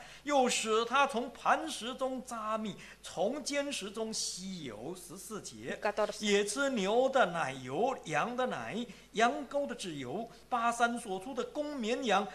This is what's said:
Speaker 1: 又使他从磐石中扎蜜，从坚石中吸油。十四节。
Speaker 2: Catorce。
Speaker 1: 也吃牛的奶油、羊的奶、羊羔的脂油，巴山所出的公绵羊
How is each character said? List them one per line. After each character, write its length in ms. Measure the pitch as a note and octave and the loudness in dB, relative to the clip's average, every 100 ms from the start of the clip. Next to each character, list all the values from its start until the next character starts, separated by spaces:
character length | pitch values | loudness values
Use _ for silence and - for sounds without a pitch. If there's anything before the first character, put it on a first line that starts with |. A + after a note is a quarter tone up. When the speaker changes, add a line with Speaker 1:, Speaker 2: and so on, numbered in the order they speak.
| - - | -10 -10
Speaker 1:
又 260 | C#4+ C#4+ B3 | 2 4 6
使 360 | - A3 A3 | 4 2 2
他 240 | A3+ C4+ C#4 | 4 4 4
从 200 | A3+ C4 | 2 -4
磐 380 | - - C#4+ D#4+ | 0 4 4 2
石 240 | - A3+ | -4 -6
中 300 | C4 C4 C4 | -2 -2 -2
扎 320 | - A#3 G#3+ A3 | -6 -6 -4 -2
蜜， 200 | G#3+ C#3 - - | -4 -8 -14 -16
从 400 | - D#3+ G3+ D4 | -10 0 0 0
坚 300 | B3 C#4+ C#4+ | -2 -2 -2
石 180 | - G3 | -4 -6
中 240 | G#3+ A3 | -4 -4
吸 480 | G#3+ - F3 F#3+ F#3 | -2 -4 -6 -8 -8
油。 320 | C3+ G#2 C3 F3+ | -8 -8 -8 -10
十 220 | - F#3 | -12 -14
四 240 | - G#3 | -10 -10
节。 340 | - A2 B2 G3 | -10 -10 -8 -2
Speaker 2:
Catorce。 420 | G#3 G#3 G#3 - | 0 2 0 0
Speaker 1:
也 200 | G#3 G3+ | 4 4
吃 260 | G3+ C4+ C#4 | 4 2 2
牛 380 | A#3+ F#3+ A#3+ C4 | 2 4 4 6
的 180 | B3+ G3 | 6 4
奶 260 | E3+ C3+ C3+ | 2 -2 -4
油、 340 | B2+ D3 B3+ B3 | -4 0 0 0
羊 320 | F3 D3 G3 B3 | -2 0 0 0
的 100 | B3+ | -2
奶、 400 | D3+ A2+ F#3+ A#3+ - - | -2 -4 -6 -6 -12 -8
羊 300 | G3 A#3+ D4+ C#4 | 4 4 4 -2
羔 160 | C#4+ C#4 | -2 -2
的 80 | |
脂 220 | A#3+ F#3 D3 | -4 -6 -6
油， 340 | B2 F#3 A#3 - - | -6 -6 -8 -14 -4
巴 220 | A#3+ A#3 | 0 2
山 260 | A#3 A#3+ A#3+ | 2 2 2
所 220 | G#3 F#3 | -4 -6
出 160 | C4+ | -4
的 80 | B3 | -6
公 320 | A#3+ D4+ D4 | -4 -4 -4
绵 300 | C#4+ G#3+ C4+ | -2 0 0
羊 200 | B3+ F#3+ G#3 | 4 4 2